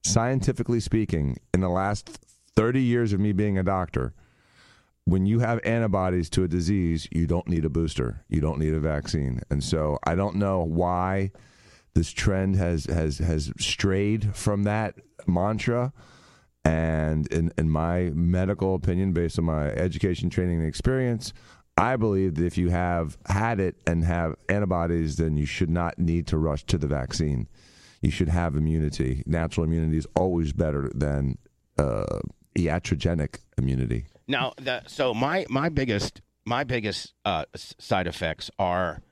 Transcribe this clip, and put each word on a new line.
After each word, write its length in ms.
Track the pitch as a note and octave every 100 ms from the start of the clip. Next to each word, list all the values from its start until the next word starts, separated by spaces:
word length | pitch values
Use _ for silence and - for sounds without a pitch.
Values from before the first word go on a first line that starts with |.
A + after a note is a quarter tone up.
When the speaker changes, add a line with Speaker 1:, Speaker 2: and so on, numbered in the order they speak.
Speaker 1:
scientifically 760 | - A2+ A#2 C3 - B2+ A#2+ A#2+
speaking, 580 | - A2+ G#2 E2 C#2 B1 _
in 80 | F2+
the 80 | F#2
last 480 | F2+ G2 G#2 - - _ _ _ -
thirty 260 | A2 B2+
years 320 | B2+ A#2+ A#2
of 60 | G2+
me 140 | G#2
being 240 | F#2+ G#2 F#2+
a 60 |
doctor, 500 | F#2 F#2+ F2+ - B1 - - _ _ _ - - _ _ -
when 200 | F#2 F#2+
you 140 | A#2
have 200 | A#2 A#2
antibodies 680 | - A#2 A2 F#2+ F#2 F2+ E2
to 120 | -
a 40 | F2+
disease, 600 | F2 E2+ G2+ E2+ E2 -
you 160 | D#2+ E2
don't 200 | E2+ -
need 180 | E2+ D#2
a 40 |
booster. 540 | D#2 D#2+ C#2+ A#1+ - -
You 120 | D#2
don't 180 | D2+ C#2+
need 140 | D#2
a 60 | D#2
vaccine. 640 | D2+ D2 - D#2+ C2+ A#1+ -
And 140 | C#2+
so 360 | C2 D#2+ D2+ C#2+
I 120 | - F2
don't 200 | G2 F2+
know 240 | G2+ F#2+
why 680 | E2+ E2 F2 F2+ F#2 G2 G2 - - _ - - _
this 180 | - E2
trend 440 | - - F#2+ F#2+ F#2+
has, 280 | F2 E2 -
has, 340 | E2+ D#2 C#2
has 320 | E2+ D#2 C2+ -
strayed 760 | - - G2 F#2+ G#2 A2 G#2+ G2
from 280 | - G2+
that 320 | G2+ G#2+ G#2+ - - - -
mantra. 680 | F2 G2 A2 - A#2+ B2+ - - - - - _ _ -
And 600 | D#2+ D#2+ D#2+ D#2 D#2 D2+
in, 260 | D#2+ E2 -
in 120 | D#2+
my 420 | D#2 E2 F2 F2+
medical 600 | D#2 E2+ F2+ F#2+ - F#2+ F#2
opinion, 380 | - F2+ F#2+
based 260 | F2 E2+ -
on 60 | E2
my 220 | D#2 D2
education, 600 | B1+ F2+ D#2 G2 F2 F2
training, 300 | - F2+ E2
and 80 | D#2+
experience, 640 | - B2 C3 B2+ A#2 - - - - _ -
I 180 | G#2+ B2+
believe 400 | A2 G2 F#2+ D#2
that 100 | E2+
if 120 | F2+
you 120 | F2
have 480 | F2 F2 F2 D#2 - -
had 340 | F#2+ A#2 G#2+
it 160 | F#2 - -
and 160 | E2+
have 320 | E2+ E2+ E2 - -
antibodies, 680 | G2+ G2+ F2+ E2+ E2+ D#2+ D2
then 220 | E2 D2+
you 80 | D2
should 240 | - E2+
not 280 | E2+ E2+ -
need 300 | F2 E2+ D#2
to 100 | D#2
rush 280 | D#2 D2 -
to 120 | F2
the 100 | D2
vaccine. 600 | C#2 C2 - D2+ C2+ - - - - - -
You 100 | -
should 160 | - E2+
have 280 | E2+ E2+ C#2+
immunity. 680 | D#2 D#2+ D2+ C#2+ C2 C2 B1+
Natural 380 | E2 E2 -
immunity 340 | D#2+ E2 D#2+ D#2
is 100 | D2 -
always 340 | F#2 F2 D#2
better 400 | C#2 D#2+ C#2+ C#2
than, 440 | - D2 C#2+ C2+ - _ _ _ -
uh, 420 | C#2+ G#1+ G1+ G1+ G1+ - _ -
iatrogenic 840 | E2 E2 - D2+ F2 E2+ D2 - _ -
immunity. 500 | C2 C2 B1 A1+ - - -
Speaker 2:
Now, 260 | C3+ C3 -
the, 260 | C3 B2+ -
so 260 | - B2+
my, 320 | A2 C3+ F#3 -
my 200 | C3 E3
biggest, 520 | C#3+ C3 G2+ - - - _ -
my 180 | A#2+ C#3
biggest, 480 | B2 G#2 F#2 - _
uh, 220 | G#2+ E2+ D2
s-, 200 | - - -
side 280 | - G2 F2
effects 440 | - E2+ D#2 - -
are 420 | F#2 F2+ F2+ D2+ -